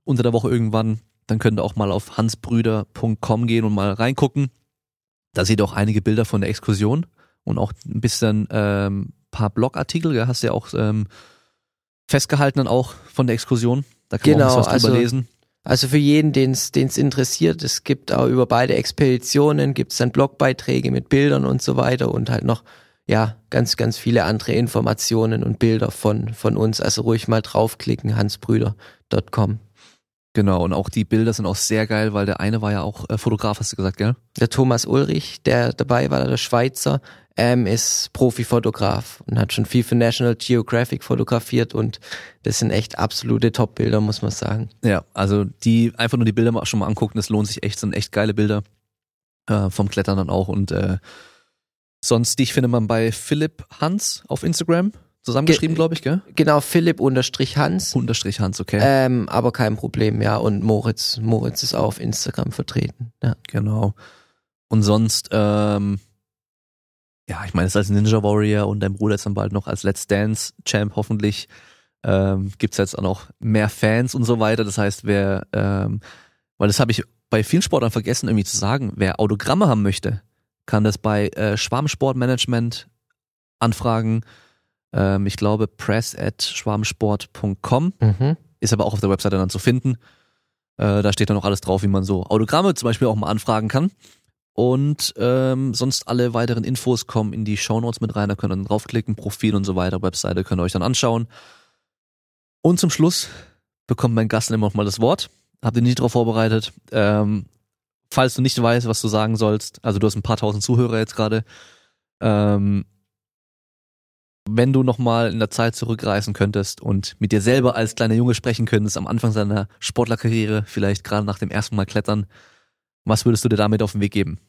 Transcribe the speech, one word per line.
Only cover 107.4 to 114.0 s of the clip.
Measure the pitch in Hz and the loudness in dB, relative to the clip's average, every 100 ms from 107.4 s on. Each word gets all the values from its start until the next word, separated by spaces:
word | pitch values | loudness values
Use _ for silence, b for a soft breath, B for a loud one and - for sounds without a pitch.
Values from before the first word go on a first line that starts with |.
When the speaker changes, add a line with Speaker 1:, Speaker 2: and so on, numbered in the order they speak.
| - _ _ _ _ _ - | -6 _ _ _ _ _ -4
Speaker 1:
falls | - 131 | 2 2
du | - | 2
nicht | 131 - | 0 2
weißt, | 117 120 120 | 2 2 0
was | 110 | -2
du | 110 | 0
sagen | 107 110 110 | 0 0 2
sollst, | 107 107 - - 120 | 2 0 -4 -8 -4
also | 98 | 0
du | 107 | 0
hast | 104 | 0
ein | |
paar | 120 107 | -2 0
tausend | 104 104 | 0 -2
Zuhörer | 113 120 120 110 | 0 2 2 0
jetzt | 110 - | -2 -2
gerade, | 107 110 - b b b b b _ - | 0 0 -4 b b b b b _ -4
ähm, | 113 104 104 104 101 98 - _ _ _ _ _ _ _ _ _ _ _ | 0 2 2 2 2 0 -4 _ _ _ _ _ _ _ _ _ _ _